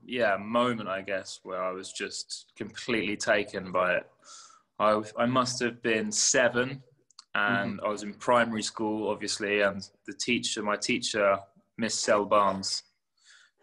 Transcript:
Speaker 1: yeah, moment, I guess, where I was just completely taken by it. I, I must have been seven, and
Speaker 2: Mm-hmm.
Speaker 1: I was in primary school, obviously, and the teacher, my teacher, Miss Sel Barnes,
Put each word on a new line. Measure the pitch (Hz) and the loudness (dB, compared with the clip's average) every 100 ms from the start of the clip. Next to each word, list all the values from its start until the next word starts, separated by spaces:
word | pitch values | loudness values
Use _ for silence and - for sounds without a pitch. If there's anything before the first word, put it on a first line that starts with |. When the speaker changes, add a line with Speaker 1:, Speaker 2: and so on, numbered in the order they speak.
Speaker 1:
yeah, | 120 123 110 98 | -8 0 2 0
moment, | 104 120 123 113 98 | 0 2 2 0 -4
I | 95 | -6
guess, | 95 95 - - | -4 -6 -6 -14
where | 92 92 | -10 -4
I | 92 | -4
was | 92 95 | -6 -10
just | - 101 - - - - - | -8 -8 -8 -10 -12 -14 -12
completely | 104 - - 113 98 104 | -10 -8 -2 0 0 -2
taken | - 104 101 101 92 | 2 2 2 -6 -2
by | 92 90 87 | 0 2 2
it. | - _ - - - - _ - | -2 _ -20 -20 -20 -20 _ 0
I, | 104 107 107 - | 2 2 0 -2
I | 120 | 2
must | 127 123 - | 2 0 0
have | 120 117 | -2 -2
been | 120 110 107 | 0 0 0
seven, | - - 180 120 120 131 139 - _ _ - - | 0 2 4 4 2 -2 -4 -14 _ _ -20 -6
and | 104 104 101 101 101 | 0 2 2 -2 -2
Speaker 2:
Mm-hmm. | 107 | -4
Speaker 1:
I | |
was | 101 | -4
in | 104 | -8
primary | 98 - 120 117 110 | -6 2 4 4 0
school, | 101 - 110 110 101 | -4 -2 -2 -2 -2
obviously, | 104 104 - 104 104 | -4 -4 -4 0 2
and | 101 98 - _ - | 2 0 -12 _ -18
the | |
teacher, | - - 117 120 110 | -8 -2 0 -2 -4
my | 104 101 | -2 -2
teacher, | - 120 - 107 101 98 - _ _ - | 0 -2 -2 2 4 2 -2 _ _ -6
Miss | 113 | -4
Sel | - - 104 | -2 2 2
Barnes, | 101 104 98 95 98 - - _ _ _ _ - _ _ | 4 4 2 0 -4 -6 -8 _ _ _ _ -20 _ _